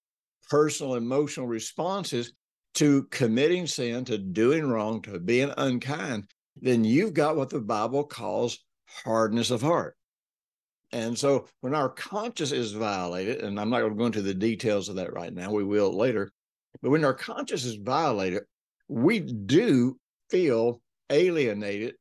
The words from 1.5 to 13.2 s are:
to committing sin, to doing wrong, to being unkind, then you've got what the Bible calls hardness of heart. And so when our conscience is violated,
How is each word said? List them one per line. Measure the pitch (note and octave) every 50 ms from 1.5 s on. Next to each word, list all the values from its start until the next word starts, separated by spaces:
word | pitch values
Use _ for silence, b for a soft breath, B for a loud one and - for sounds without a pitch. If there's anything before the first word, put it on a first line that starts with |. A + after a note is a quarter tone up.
| A#2 A2 - - - - D#3 F3+ F#3+ G3+ E3+ - - A#2+ A#2+ A#2+ _ _ _ _ _ _ _ _ _
to | - D3+ D3 C#3 C#3 C#3
committing | - - - C3 A2+ A2 B2 C#3+ D#3+ F3+ F3+ F3
sin, | D3 - - B2+ A#2+ A#2 B2 B2+
to | - A2 G#2
doing | F#2+ F#2+ F2 G#2+ A2+ B2+ D3+ E3 D#3 C3+
wrong, | A#2 A2 G#2 G#2+ A2+ G#2+ -
to | G#2 G2+ F2+
being | F2 F#2+ A#2+ B2 C#3 C#3+ -
unkind, | - C#3 C3+ B2 A#2+ - B2+ D3 E3 F#3+ D#3 A#2+ G#2 G2+ - _ _ _ _ _ -
then | B2+ B2+ B2 A#2 A2+
you've | A2 A#2+ D#3 G#3+ A3 D3+
got | D#3 D3 D#3 D#3
what | D#3 C3+ -
the | - C#3+
Bible | A2 G2+ A#2 G#2 A2 A#2 C3 C#3+ C#3+
calls | C#3+ - - A2 G2 G2 A2 A#2+ A#2+ - - _ _ _ _ _ _ - - -
hardness | - A2+ A2+ A2 G#2 A2 A#2 A2+ A2+
of | B2+ A2 B2
heart. | D#3 E3+ D3 F2+ C#2+ - _ _ _ _ _ _ _ _ _ _ _ _ _ _ _ _ _ _ _
And | - A#2+ A2+ A#2 A#2+
so | - C#3 C#3 C#3 B2+ - - _ _
when | - B2+ D3
our | D3+ C#3 B2+
conscience | - - - - F#3+ G#3 A3 A#3+ A3+ - D#3+ C3
is | C#3 B2+ A#2+ G#2+ G2+
violated, | G#2+ A2+ G#2+ G2+ F#2+ F2+ F2 F2 F#2